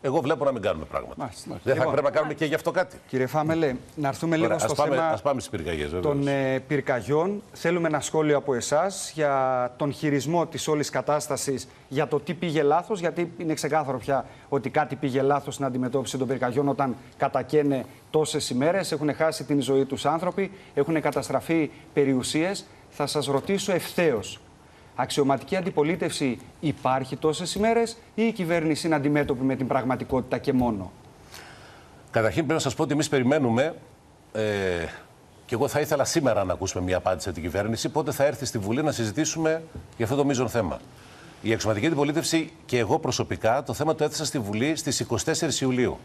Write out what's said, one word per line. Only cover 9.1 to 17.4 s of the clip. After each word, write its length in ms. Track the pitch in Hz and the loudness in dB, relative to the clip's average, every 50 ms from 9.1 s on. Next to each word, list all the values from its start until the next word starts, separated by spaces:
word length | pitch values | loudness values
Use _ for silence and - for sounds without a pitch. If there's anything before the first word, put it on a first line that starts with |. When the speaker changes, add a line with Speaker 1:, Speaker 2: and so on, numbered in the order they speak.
| - | -4
Speaker 2:
για 580 | 160 151 143 139 139 131 131 131 127 123 123 - | 0 0 2 2 2 2 2 2 0 0 -2 -2
τον 160 | - 160 143 131 | -2 -4 -4 -2
χειρισμό 540 | - - 151 143 143 120 143 165 175 160 | -2 0 0 0 2 0 2 0 0 0
της 220 | 135 - 127 - - | 0 -4 -6 -2 0
όλης 220 | 156 151 147 - | 0 0 0 -2
κατάστασης, 800 | - 139 120 - 147 151 151 - 143 123 - - 139 127 127 - - - - - | -2 -2 0 2 0 0 0 -2 -4 -4 -2 -2 -4 -4 -4 -10 -18 -20 -16 -6
για 200 | 135 135 151 131 | -2 -2 0 2
το 120 | 151 143 | 0 -2
τι 140 | 143 - 175 | -2 -2 -6
πήγε 280 | - - 175 147 160 147 | -4 -2 -2 0 2 4
λάθος, 380 | 143 151 170 175 - 226 190 | 4 4 4 2 0 -6 -2
γιατί 320 | 170 170 151 170 175 170 - - | -2 -2 -2 -2 -4 -4 -4 -6
είναι 160 | 180 160 - | -2 -2 -2
ξεκάθαρο 440 | - - 151 139 156 147 131 170 127 | -2 0 0 0 2 2 0 -4 -4
πια 260 | 104 - 139 131 113 - - - - - | 0 0 0 0 0 -4 -12 -20 -8 -2
ότι 220 | - 139 113 131 | -2 -2 -2 0
κάτι 260 | - 151 151 143 143 | 0 0 0 0 -2
πήγε 260 | 127 147 139 120 135 131 | -4 -2 0 0 2 4
λάθος 320 | 139 143 139 135 - 135 | 4 2 2 0 -4 -6
στην 120 | - 139 | -4 -4
αντιμετώπιση 520 | 135 123 127 127 127 120 139 127 107 - 135 | -2 -2 -2 -2 0 0 -2 -2 -2 -2 -4
των 80 | 131 | -2
πυρκαγιών 420 | 120 135 120 127 123 117 131 143 143 | -2 -2 -2 -2 0 0 2 2 2
όταν 280 | 135 - 139 131 117 - - - - | 2 0 0 -2 -2 -6 -10 -20 -6
κατακαίνε 680 | - - 139 - 131 | -2 -2 0 0 -2